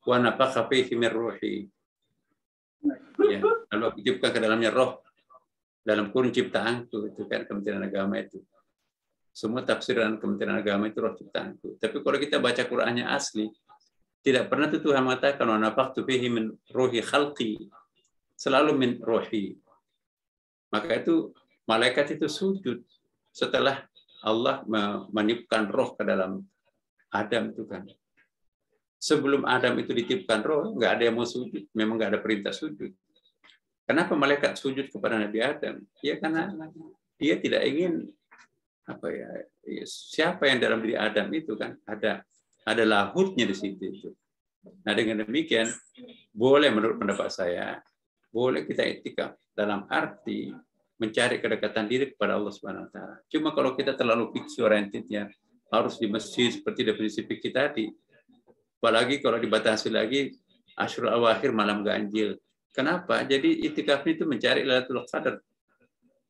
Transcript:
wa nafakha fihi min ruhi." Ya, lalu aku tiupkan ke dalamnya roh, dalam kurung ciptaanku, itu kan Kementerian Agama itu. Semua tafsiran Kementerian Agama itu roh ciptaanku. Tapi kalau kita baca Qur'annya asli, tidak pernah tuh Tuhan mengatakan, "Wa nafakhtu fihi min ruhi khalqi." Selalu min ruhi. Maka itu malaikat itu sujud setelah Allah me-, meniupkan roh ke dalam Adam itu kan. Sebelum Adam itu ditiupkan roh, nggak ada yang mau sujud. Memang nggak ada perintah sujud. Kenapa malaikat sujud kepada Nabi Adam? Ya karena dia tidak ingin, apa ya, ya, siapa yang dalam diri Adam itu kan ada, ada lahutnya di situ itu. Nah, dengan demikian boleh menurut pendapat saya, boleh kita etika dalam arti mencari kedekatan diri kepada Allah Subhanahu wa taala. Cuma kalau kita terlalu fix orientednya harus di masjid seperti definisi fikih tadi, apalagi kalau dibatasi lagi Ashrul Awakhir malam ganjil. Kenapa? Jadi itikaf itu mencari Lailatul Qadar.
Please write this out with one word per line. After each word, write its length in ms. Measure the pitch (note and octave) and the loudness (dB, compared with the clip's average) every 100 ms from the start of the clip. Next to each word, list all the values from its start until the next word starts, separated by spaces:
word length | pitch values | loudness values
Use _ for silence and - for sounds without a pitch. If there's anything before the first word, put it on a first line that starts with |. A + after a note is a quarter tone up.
wa 140 | B2 B2 | 2 4
nafakha 480 | A#2+ G#2 C3 A#2+ A2 | 4 4 2 2 2
fihi 320 | C3 B2+ A#2 | 2 2 2
min 160 | A#2 | 0
ruhi." 560 | A2+ A#2 - G#2 G2+ G2+ _ _ _ _ _ _ _ _ _ _ _ D4 - - - G#4 | 0 -4 -4 -6 -6 -10 _ _ _ _ _ _ _ _ _ _ _ -4 -4 -8 4 4
Ya, 80 | - G#4+ A4+ - | 6 4 2 0
lalu 140 | G#2+ A2+ | 0 0
aku 120 | G#2 | 0
tiupkan 320 | A2+ - B2 | 0 2 2
ke 80 | A#2+ | 2
dalamnya 320 | A2 A2+ A2+ | 2 4 4
roh, 320 | B2 B2+ - _ _ _ - _ _ _ _ A2 | 4 2 0 _ _ _ -20 _ _ _ _ 0
dalam 240 | G#2+ G2+ | 2 2
kurung 240 | B2+ B2 | 2 2
ciptaanku, 800 | A#2+ G2 A2 A2 A#2+ - G#2+ G#2+ | 2 0 0 0 -4 -6 -8 -8
itu 80 | - G#2 | -8 -6
kan 160 | A2+ G2+ | -4 -4
Kementerian 320 | G2+ G2+ G2 | -6 -4 -4
Agama 400 | G2 G2 G2 G2+ | -4 -2 -2 -2
itu. 240 | G2 F#2+ - _ _ _ _ _ _ _ _ | -6 -14 -20 _ _ _ _ _ _ _ _
Semua 320 | - G#2+ B2+ | -8 -4 -4
tafsiran 560 | - G#2+ - A#2 G#2+ G#2+ | 0 -2 0 0 0 0
Kementerian 400 | G2+ G2+ G#2 G#2 | -4 -2 -2 0
Agama 320 | G2+ G2 G#2+ | 0 0 0
itu 80 | A2 | -2
roh 160 | - | -4
ciptaanku. 640 | - - - G2 - F#2+ - | -4 -8 -8 -8 -10 -14 -6
Tapi 240 | A2 C#3+ | -4 -2
kalau 160 | C#3 C#3+ | 0 0
kita 240 | D3 - | 0 0
baca 200 | B2 A#2+ A#2+ | 2 0 -2
Qur'annya 400 | B2 A#2 A#2+ - | 0 0 0 -2
asli, 400 | C#3 - G#2+ G#2+ - _ - _ _ _ _ | -4 -4 -4 -6 -8 _ -20 _ _ _ _
tidak 280 | C#3 B2+ G#2 | 2 2 2
pernah 160 | C3 D3+ | 0 2
tuh 160 | D#3+ | 0
Tuhan 200 | D#3 C3+ C3 | 2 4 2
mengatakan, 400 | B2+ C#3 C#3+ A#2+ | 2 2 2 2
"Wa 120 | G#2+ | 4
nafakhtu 440 | A2 C3 B2+ - | 2 2 0 -2
fihi 240 | C3 B2+ B2 | 0 0 0
min 280 | A#2 A2 - _ | 0 -2 -8 _
ruhi 280 | A2+ B2+ A#2 | 0 2 0
khalqi." 680 | G#2 C#3+ D3 - A2 G#2 - - _ _ _ _ _ | 2 2 0 -2 -4 -4 -10 -20 _ _ _ _ _
Selalu 360 | - - C3 D3+ C3+ | -6 2 4 4 4
min 140 | B2 - | 2 0
ruhi. 600 | A2 A2 - A2 G2 - _ _ _ _ _ _ _ _ _ _ - | 0 0 0 -4 -4 -10 _ _ _ _ _ _ _ _ _ _ -6
Maka 280 | G#2+ - A#2 | -4 -2 -2
itu 280 | D3+ E3 - - _ _ - | 2 2 0 -12 _ _ 0
malaikat 520 | A2+ B2+ D3 D3 D#3 | 4 4 2 0 0
itu 80 | D3+ | -2
sujud 560 | - F#3+ F#3+ B2+ - - _ _ _ _ | 0 -2 -2 -4 -6 -10 _ _ _ _
setelah 560 | - B2 B2+ C3 - - _ _ - G#2+ | -6 -2 2 2 0 -10 _ _ -8 -2
Allah 400 | A2+ C3+ C3+ G#2 | 2 0 -2 -2
me-, 400 | A2 G2+ G2+ - | 0 0 -4 -4
meniupkan 560 | G#2+ G#2+ A#2 - A2 G2+ | 0 0 0 0 0 0
roh 240 | A#2 B2 | 0 -2
ke 80 | - | -2
dalam 400 | G#2 G2 F#2 G2 G3 _ _ _ _ _ - | 0 0 -2 -4 -10 _ _ _ _ _ -6
Adam 480 | G2+ G#2+ A#2 G#2+ | -4 0 -2 -2
itu 100 | - | -8
kan. 220 | G#2+ F#2 - - _ _ _ _ _ _ _ _ _ - | -10 -12 -14 -20 _ _ _ _ _ _ _ _ _ -8
Sebelum 480 | - D3+ C3+ C#3 B2 | 0 2 2 2 2
Adam 320 | B2+ B2+ - | 2 2 0
itu 160 | - | -2
ditiupkan 480 | A#2 A#2 G2 - A2 | -2 -2 -2 2 0
roh, 320 | G#2+ D3+ G#3+ | 2 0 0
nggak 160 | C3+ G2+ A2 | 0 2 4
ada 40 | A#2 | 2
yang 100 | A#2 | 2
mau 80 | |
sujud. 460 | A#2 B2 A#2+ G#2 - | -2 -4 -8 -10 -8
Memang 220 | A2 A2 A2+ | -2 0 0
nggak 140 | G2+ | 0
ada 80 | G#2+ | 0
perintah 300 | A2 G#2 G2+ | 0 -2 -2
sujud. 400 | - D#3 - - - _ _ _ _ _ _ _ _ - | -6 -8 -8 -12 -12 _ _ _ _ _ _ _ _ 0
Kenapa 320 | C#3 F3+ D#3 | 2 2 2
malaikat 400 | C#3 C#3+ C#3+ - | 4 4 2 -2
sujud 320 | C3+ B2+ - | -6 -4 -8
kepada 240 | G2+ G#2+ A2 | -4 -2 0
Nabi 220 | G#2 G#2+ | -2 0
Adam? 380 | C3 D3+ - - - - | -2 -2 -6 -8 -16 -8
Ya 160 | C#3+ D3+ | -6 -4
karena 320 | D#3+ D#3+ F#3+ D#3+ D#3+ - - _ _ - | -2 -2 -4 -8 -14 -18 -20 _ _ -4
dia 220 | C#3+ F#3+ | 0 0
tidak 240 | - - | 0 0
ingin, 460 | - C#3+ F3+ D#3+ - _ _ - - _ _ _ | 0 0 0 -2 -6 _ _ -20 -20 _ _ _
apa 220 | - - E2 | -18 -10 -8
ya, 160 | E2 - - - _ | -8 -8 -12 -14 _
ya, 220 | - - - | -12 -12 -12
siapa 640 | - - - E3 F3+ C#3 | -14 -8 0 0 2 2
yang 80 | B2+ | 4
dalam 240 | A#2 A2+ | 2 2
diri 160 | A2 A#2+ | 0 0
Adam 320 | G#2+ G#2 G2+ | 0 0 0
itu 220 | D#3 D#3 | -4 -4
kan 240 | G#2+ A2+ - - | -6 -6 -10 -12
ada, 340 | G#2+ G#2+ G2 - _ _ _ A2 | -4 -2 -2 -10 _ _ _ -2
ada 180 | A2+ | 2
lahutnya 600 | A2 G#2 G2 F3 F#3+ C3+ G#2 | 4 4 2 2 0 2 0
di 80 | |
situ 280 | G2 G2+ F#2+ F#2+ | -2 -6 -6 -10
itu. 240 | - E2+ - _ _ _ _ - - | -10 -16 -18 _ _ _ _ -20 -10
Nah, 100 | G#2+ | -2
dengan 300 | G#2 A2 A2 | 0 0 -2
demikian 480 | A2 C#3+ D#3+ A2+ A2+ - _ - - - _ | -2 -2 0 0 0 -4 _ -20 -20 -20 _
boleh 340 | G#2+ B2+ C#3+ C#3+ | 2 6 8 6
menurut 240 | G#2+ A2+ - | 4 0 0
pendapat 320 | G2+ F#2+ - | -2 -2 -4
saya, 480 | - F2 F2+ G#2 - _ _ _ _ _ | -2 -4 -2 -6 -8 _ _ _ _ _
boleh 400 | A2+ B2+ D3 - | 0 0 0 -2
kita 160 | - | -2
etika 560 | - - - - C#2+ - _ | -2 -2 -8 -6 -6 -8 _
dalam 320 | - G#2 G2+ - | -4 -2 -2 -2
arti 640 | D3+ D#3 - A#2 G#2 - - _ _ _ - | -4 -4 -8 -8 -8 -8 -14 _ _ _ -6
mencari 400 | G#2+ - B2 A#2+ | -2 2 2 0
kedekatan 480 | A2+ A2 G#2+ A2+ G#2+ | -2 -2 -2 -2 -2
diri 240 | B2+ C#3 | -2 -2
kepada 260 | - G2+ G2+ | -2 0 0
Allah 140 | G#2 | -2
Subhanahu 400 | G2+ G2 F#2+ G#2+ | -8 -12 -12 -12
wa 20 | |
taala. 240 | - G2 - - | -14 -16 -18 -6
Cuma 240 | D#3 D#3 | -2 0
kalau 240 | C#3+ C3 C3 | 0 0 0
kita 160 | C3+ | -2
terlalu 400 | C3 B2 A2+ A2 | 0 2 2 0
fix 240 | - - - | -4 -8 0
orientednya 720 | A2 G#2 G2+ A2 - G#2 G2+ - _ _ - | 4 4 2 -8 -6 -8 -8 -14 _ _ -2
harus 240 | A2 A#2 - | 0 0 -2
di 80 | A2 | -2
masjid 400 | A2 - - A#2+ | -2 -4 2 2
seperti 320 | - - G#2 | 2 -6 -2
definisi 400 | A2 G2+ A2 G#2+ | 0 0 -2 -4
fikih 320 | - C3 G#2 | -6 -6 -2
tadi, 320 | B2+ D3 C3 G#2+ - _ _ _ _ _ _ _ - | 0 0 -2 -6 -8 _ _ _ _ _ _ _ 0
apalagi 400 | A#2 A2+ B2 C#3 | 2 4 4 2
kalau 160 | B2+ A#2 | 2 2
dibatasi 560 | A#2 A2 A2+ A2 A2+ | 2 2 2 0 0
lagi 400 | G#2+ A2 C3+ C3+ - _ _ _ | 0 0 0 -2 -8 _ _ _
Ashrul 360 | - B2 - A#2 | -4 -4 0 0
Awakhir 440 | A#2 A#2 A2 C3+ | 4 4 4 2
malam 320 | A2 G#2 G#2 G2+ | 2 0 0 0
ganjil. 480 | G#2 G#2 A2 G#2 G2 _ _ _ - | -2 0 0 -2 -4 _ _ _ -4
Kenapa? 480 | C#3+ F3 - A2+ | -2 -2 0 0
Jadi 400 | C3 C3+ D#3+ D#3+ | 2 2 2 2
itikaf 400 | - - D3 C#3 | -2 -2 0 2
itu 240 | D#3+ D#3 D#3+ | 2 -2 -2
mencari 320 | A2+ A#2+ C#3 | 0 2 2
Lailatul 400 | C3+ B2+ B2+ B2 - | 2 0 0 -6 -4
Qadar. 320 | D#3 C3+ - _ _ _ _ _ _ _ _ | -4 -2 -4 _ _ _ _ _ _ _ _